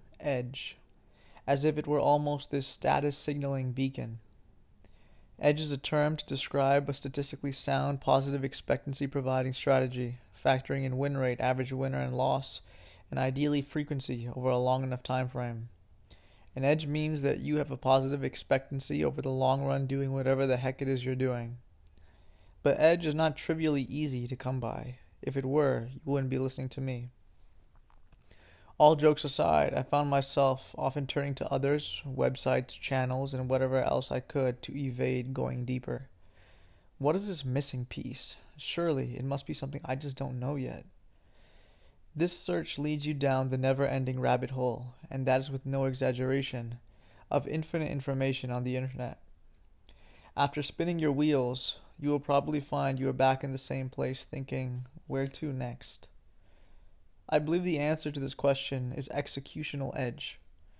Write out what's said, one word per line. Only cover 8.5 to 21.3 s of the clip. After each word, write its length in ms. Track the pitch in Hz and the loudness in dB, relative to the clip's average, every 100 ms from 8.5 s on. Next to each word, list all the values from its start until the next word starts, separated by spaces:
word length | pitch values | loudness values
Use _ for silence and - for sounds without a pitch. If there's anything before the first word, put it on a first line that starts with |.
| - - 131 - 139 139 | -4 0 0 -2 -4 -4
providing 460 | 143 131 131 131 | -2 0 0 0
strategy, 680 | 127 143 131 131 127 120 123 - - | 0 4 4 4 -2 -4 -6 -14 -2
factoring 440 | 131 131 - 139 131 | 2 2 0 -2 -2
in 120 | 127 | 0
win 200 | 143 139 | 0 0
rate, 240 | 127 123 | 0 2
average 320 | 127 131 131 | 0 0 -2
winner 260 | 131 135 135 | -2 -2 -2
and 160 | 127 127 | -2 0
loss, 460 | 131 135 - - - - - - - | 0 0 -2 -12 -14 -20 -20 -20 -6
and 80 | 135 | -2
ideally 420 | 131 131 147 147 | 0 2 2 2
frequency 680 | 139 151 143 139 - 120 117 | 0 -4 -2 -4 -4 -6 -6
over 160 | 127 127 | -2 0
a 80 | 123 | 2
long 260 | 127 131 | 2 2
enough 200 | 131 127 | 0 -4
time 240 | - 127 127 | -2 0 0
frame. 400 | 127 120 113 117 - - - - - - - - 131 | -4 -6 -6 -10 -14 -20 -20 -20 -20 -20 -20 -12 0
An 100 | 135 | 4
edge 220 | 156 147 | 4 2
means 340 | 151 156 151 | 0 0 0
that 180 | 139 - | 0 0
you 180 | 143 151 | 0 0
have 120 | 143 | 0
a 80 | 131 | 0
positive 460 | 127 135 135 139 | 4 4 4 -2
expectancy 840 | 135 - - 135 - 135 - 147 151 | -4 -6 0 0 0 -6 -4 0 0
over 160 | 143 | 0
the 80 | 135 | -2
long 340 | 131 131 139 | 2 2 2
run 220 | 139 139 135 | 0 0 0
doing 260 | 135 135 | -2 0
whatever 360 | 135 131 135 135 | 0 2 4 4
the 100 | 123 | 2
heck 240 | 131 131 | 0 -2
it 80 | 135 | -2
is 160 | 131 123 | 0 0
you're 100 | 127 | 0
doing. 420 | 131 | 0